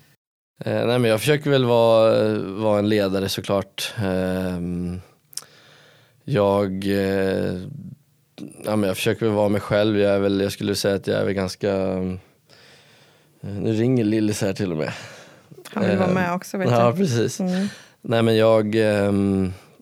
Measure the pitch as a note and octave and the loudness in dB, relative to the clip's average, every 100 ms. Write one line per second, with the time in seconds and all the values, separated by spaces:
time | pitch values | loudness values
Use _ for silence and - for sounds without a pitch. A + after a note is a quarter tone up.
0 | _ _ _ _ _ - - G#2+ A2+ B2 | _ _ _ _ _ -10 -4 -2 0 2
1 | A#2 A2 A#2 D3+ D3 C#3 A#2+ A#2+ A2+ A2+ | 2 2 2 0 2 2 4 4 6 6
2 | A2 A2+ G#2+ G#2+ F#2+ F#2+ A2 G#2 G#2 G#2+ | 6 4 2 0 -4 -4 0 2 2 2
3 | G2 F#2+ G2 - - G2+ F#2 - - - | 2 0 -2 -4 -2 -2 -2 -8 -10 -4
4 | G2 F#2 F#2 F#2 F#2 F2+ F2 F2 F2 F2+ | -2 -2 -2 -2 -4 -6 -6 -6 -6 -8
5 | - _ _ - - - - - - _ | -14 _ _ -18 -18 -20 -20 -20 -20 _
6 | _ _ - A2+ G2+ G2+ G2+ F#2+ G2 G2 | _ _ -4 0 2 2 0 -2 -2 0
7 | G2 G2 F#2+ F#2+ F#2+ F#2 F#2+ - - - | 0 0 0 -2 -2 -6 -10 -14 -16 -20
8 | _ _ _ - - - - G#2+ G2+ F#2 | _ _ _ -20 -18 -10 -4 0 0 0
9 | A2+ G2+ A2+ G#2 G#2 G2+ - G#2 A2 G#2 | -2 0 0 2 2 0 0 2 2 2
10 | G2+ G2 G2+ G2 G2 - G2+ G2 G#2 G2 | 2 2 2 0 -2 -2 -4 -2 0 -2
11 | - G#2 G2+ G2 F#2 - G#2 F#2+ F#2+ F#2 | -2 -2 -2 -2 -4 -4 -2 -2 -2 -4
12 | F#2 F#2 - _ _ - - - _ _ | -4 -8 -14 _ _ -20 -20 -20 _ _
13 | _ _ _ _ G2 G2+ G2+ A2 A#2+ B2+ | _ _ _ _ -12 -6 -2 0 2 2
14 | G#2 A2 G#2 G#2 G#2 F#2+ G2 D#2 C#2 - | 2 2 0 0 -4 -2 -4 -2 -4 -8
15 | - - - - _ - - G#3+ F#3+ F#3+ | -16 -20 -20 -20 _ -20 -12 -4 0 2
16 | F3+ F#3 F3+ F3+ - G3+ F3+ A#2+ A#2+ D#3 | 2 0 0 -4 -6 -4 0 4 2 2
17 | F#3+ A#2+ - - F#3 F#3 G3+ - - _ | 0 0 -2 -2 -4 -2 -4 -8 -20 _
18 | - A#2 A2+ A2 A2 A2 G#2+ A2+ G#2+ G#2 | -2 2 4 4 4 4 2 2 2 2
19 | G2+ G2+ G2 F#2+ F#2 F#2 - _ | 2 2 2 2 -2 -6 -18 _